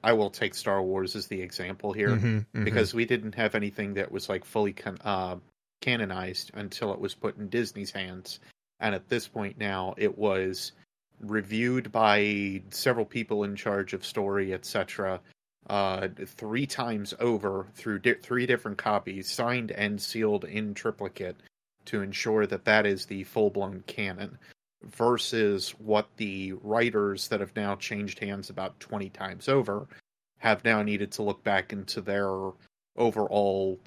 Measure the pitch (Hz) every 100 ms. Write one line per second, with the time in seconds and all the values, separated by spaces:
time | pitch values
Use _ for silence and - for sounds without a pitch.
0 | 113 113 101 - 104 - - 98 92 95
1 | 92 104 - 95 90 - 92 92 104 98
2 | 104 113 117 107 107 117 107 107 104 117
3 | 120 120 107 104 110 110 104 107 101 98
4 | - 98 - 95 - 113 104 95 107 92
5 | 107 95 92 90 - _ _ _ 127 120
6 | 98 92 92 90 - 107 101 - 107 98
7 | 101 - 107 101 101 117 113 104 98 101
8 | 92 92 - - - _ _ _ 113 95
9 | - 120 - 113 101 - 104 95 92 -
10 | 104 101 104 95 95 95 - - _ _
11 | _ - 107 107 98 110 123 127 113 113
12 | 110 104 104 101 101 95 95 - 135 117
13 | 104 120 110 104 101 101 110 101 95 92
14 | - - 98 101 95 92 - 104 95 -
15 | 95 92 - _ _ _ - 101 98 95
16 | 95 - 95 - 107 117 139 - 120 110
17 | 101 - 120 107 101 98 98 - 113 101
18 | 120 - - 123 123 120 110 98 110 104
19 | - 95 95 - 120 123 113 101 104 104
20 | - 113 107 104 - 104 107 101 113 -
21 | 98 - 90 - - _ _ _ - 110
22 | 98 101 117 110 104 98 - 107 104 98
23 | - 98 92 113 104 98 98 95 - -
24 | 101 92 101 - - - _ _ - -
25 | 117 117 - 117 107 98 - - 107 107
26 | - - 107 95 95 92 104 113 120 110
27 | 101 98 - 104 98 110 101 98 - 104
28 | 101 - 101 98 98 95 95 - - 107
29 | 95 - 95 92 - 135 104 101 139 -
30 | _ _ _ _ 117 107 117 107 104 104
31 | 101 - 101 98 107 98 92 101 92 -
32 | 95 101 98 95 95 - _ _ _ -
33 | 117 107 101 104 98 98 95 92